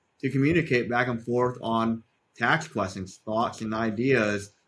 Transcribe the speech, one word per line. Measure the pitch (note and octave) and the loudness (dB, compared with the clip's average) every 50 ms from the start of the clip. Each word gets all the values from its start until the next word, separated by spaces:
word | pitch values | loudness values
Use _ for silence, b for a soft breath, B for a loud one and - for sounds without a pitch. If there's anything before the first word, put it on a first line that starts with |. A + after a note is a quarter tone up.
| _ _ _ _ | _ _ _ _
to | - C3+ | -4 -2
communicate | C#3 C3+ C3+ D3 E3+ F3 D3+ D#3+ C3+ A#2+ A2+ F#2+ | 0 2 2 4 2 2 2 2 2 0 2 0
back | A#2+ A#2+ B2 B2+ | 0 0 0 0
and | A#2+ A2+ | -2 -4
forth | - A#2+ A#2+ B2 B2 B2 B2 - | -4 -2 0 2 0 0 -2 -4
on | - A2+ A2+ A2+ A2+ A2+ A2+ A2+ - _ _ _ _ _ _ - | -2 0 0 2 2 0 -2 -4 -8 _ _ _ _ _ _ -2
tax | A#2+ B2 D3+ D#3+ D#3 - | 2 2 2 2 -2 -4
questions, | - G#2+ G2 F2+ - G2+ F#2 - - - _ | -4 -4 -4 -4 -4 -8 -10 -12 -14 -12 _
thoughts, | G#2+ G#2+ A2 A#2 A#2 - - | -2 0 0 0 0 -2 -6
and | A2+ G#2+ A2 | -8 -6 -4
ideas. | A2 A#2 A2+ G#2 G#2 A#2 C3+ C3+ A#2+ G#2+ G#2 G#2 G2+ G2+ - _ _ _ | -2 -2 -2 -2 0 2 2 4 4 4 2 0 -2 -4 -10 _ _ _